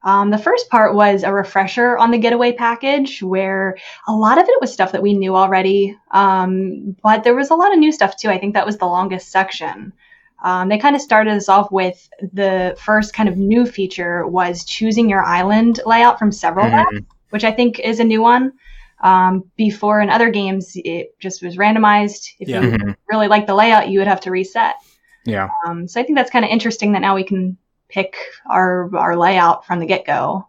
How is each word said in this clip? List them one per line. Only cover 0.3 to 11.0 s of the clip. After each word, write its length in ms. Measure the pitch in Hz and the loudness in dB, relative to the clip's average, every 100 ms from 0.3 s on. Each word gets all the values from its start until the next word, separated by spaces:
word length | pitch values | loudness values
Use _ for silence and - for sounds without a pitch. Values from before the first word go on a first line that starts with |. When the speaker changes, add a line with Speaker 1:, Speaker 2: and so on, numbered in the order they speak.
Speaker 1:
the 80 | 208 | 0
first 320 | 330 480 480 | 2 0 2
part 240 | 240 214 208 | 2 4 4
was 280 | 208 196 | 2 2
a 100 | 196 | 0
refresher 640 | 196 196 196 190 - 240 240 | -2 -2 -2 -2 0 0 2
on 140 | 233 | 2
the 60 | 233 | 2
Getaway 340 | 233 240 240 | 0 0 0
package, 680 | 240 233 233 269 285 269 - | 0 -4 -2 -2 -2 -2 -6
where 560 | 185 190 190 190 190 190 - - - | -4 -2 -2 -2 -4 -6 -16 -16 -6
a 60 | |
lot 240 | 220 214 262 | 0 2 4
of 80 | 381 | 4
it 140 | 508 | 2
was 100 | 262 | 0
stuff 200 | - 185 | -2 -2
that 80 | 190 | 0
we 120 | 202 | 0
knew 220 | 202 190 185 | 0 0 2
already, 640 | 190 190 190 196 196 208 _ | 2 2 2 2 0 -4 _
um, 840 | - 196 190 185 185 190 - 208 190 | 0 2 2 0 -2 -4 -8 -12 -4
but 200 | 214 220 | 0 2
there 120 | 226 240 | 2 0
was 140 | 285 | 2
a 60 | 330 | 2
lot 180 | 381 | 4
of 60 | 381 | 4
new 120 | 302 | 4
stuff 240 | 311 - - | 2 -2 -2
too. 140 | 220 | -4
I 80 | 185 | -2
think 160 | 196 | -2
that 120 | 208 202 | -2 -4
was 120 | 208 | -4
the 80 | 180 | -2
longest 460 | 175 190 185 - | -2 -2 -6 -4
section. 600 | 190 190 - 156 98 - - _ _ _ _ | -2 -2 -4 -10 -12 -16 -20 _ _ _ _
Um, 260 | 180 180 185 | -4 -2 -2
they 80 | 214 | 0
kinda 220 | 277 285 | 2 0